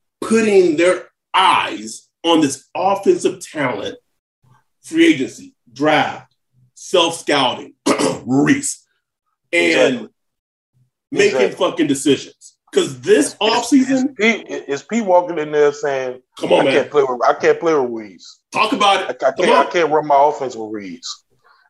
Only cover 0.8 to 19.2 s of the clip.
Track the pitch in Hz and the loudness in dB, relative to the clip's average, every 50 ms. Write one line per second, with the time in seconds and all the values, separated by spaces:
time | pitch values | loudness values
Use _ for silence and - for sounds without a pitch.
0.8 | 170 180 180 180 - - _ _ _ _ - 185 190 - - - - - - 104 | 2 2 2 0 -4 -14 _ _ _ _ 0 2 2 2 2 0 -2 -4 -8 -10
1.8 | 107 110 - - - _ _ _ - 165 165 156 151 135 - - - _ - 156 | -12 -14 -16 -18 -20 _ _ _ 0 2 2 4 2 0 -2 -4 -12 _ -8 -4
2.8 | 180 190 196 190 - 196 175 - - 185 - - - - - 151 139 127 110 98 | -2 -2 -2 0 2 2 2 2 0 -4 -4 -6 -12 -12 -8 -6 -4 -4 -4 -6
3.8 | 98 98 - - _ _ _ _ _ _ _ _ _ _ _ _ _ _ _ _ | -10 -10 -12 -14 _ _ _ _ _ _ _ _ _ _ _ _ _ _ _ _
4.8 | - - 160 160 165 165 147 131 127 - - - - - _ _ _ 123 117 131 | -14 -4 0 2 4 4 4 2 -2 -8 -8 -12 -20 -20 _ _ _ _ -10 -4
5.8 | 143 151 151 143 123 - - - - _ _ _ _ _ _ _ _ _ _ - | -2 0 2 2 0 -2 -6 -12 -16 _ _ _ _ _ _ _ _ _ _ -20
6.8 | - - - 180 170 170 170 - - - 147 143 131 123 117 - - - - _ | -8 -2 0 0 0 0 -2 -6 -6 -4 -2 0 0 -2 -4 -6 -12 -18 -18 _
7.8 | - - - - 147 131 - - - 117 131 139 147 151 135 - - - - - | -2 -2 -2 0 0 -2 -4 -4 -4 -2 0 2 2 2 2 0 -2 -6 -10 -12
8.8 | _ _ _ _ _ _ _ _ _ _ _ _ _ _ - 170 170 165 165 135 | _ _ _ _ _ _ _ _ _ _ _ _ _ _ -2 0 0 2 2 2
9.8 | - - 127 113 107 - _ _ _ _ _ _ _ _ _ _ _ _ _ _ | 2 2 0 -2 -8 -12 _ _ _ _ _ _ _ _ _ _ _ _ _ _
10.8 | _ _ _ _ _ _ 143 175 202 208 - 135 - - - - 185 165 - - | _ _ _ _ _ _ -2 0 0 2 2 0 0 -2 -2 -2 -2 -2 0 0
11.8 | 156 139 135 - - 147 131 - - - - _ - - _ _ _ _ - 392 | -2 -2 -2 0 0 0 0 0 -2 -8 -20 _ -20 -20 _ _ _ _ -2 -2
12.8 | 170 139 135 123 120 165 214 269 277 - - - 208 226 233 240 240 - 302 262 | -2 -2 -4 -6 0 2 2 2 2 0 -4 -4 -2 0 0 0 0 2 2 2
13.8 | 254 254 269 254 254 - - - 208 226 220 - - - 185 - - - 143 139 | 2 2 0 -2 -2 -2 -2 0 0 0 0 0 -4 -10 -12 -12 -8 -8 -8 -8
14.8 | - - 214 233 220 185 180 175 175 175 170 156 151 151 151 151 147 147 143 - | -8 -6 -6 -4 0 2 2 2 2 0 -2 -6 -6 -2 0 2 2 2 2 0
15.8 | 156 143 139 135 131 127 123 127 _ _ _ - - - 180 - - 269 - 143 | -4 -4 -4 -4 -4 -6 -8 -12 _ _ _ -8 -2 0 2 2 2 2 2 0
16.8 | - - - 147 135 131 127 120 113 143 151 - 175 160 147 156 170 165 160 143 | 0 0 0 0 0 0 0 0 0 0 0 2 2 2 2 2 2 0 0 0
17.8 | 127 120 117 113 107 101 90 80 - - - _ _ _ - - - 220 - 202 | 0 -2 -4 -8 -12 -14 -18 -20 -20 -20 -20 _ _ _ -4 -2 -2 0 0 0
18.8 | 202 202 190 - - - 127 - | 2 2 2 2 0 -4 -6 -2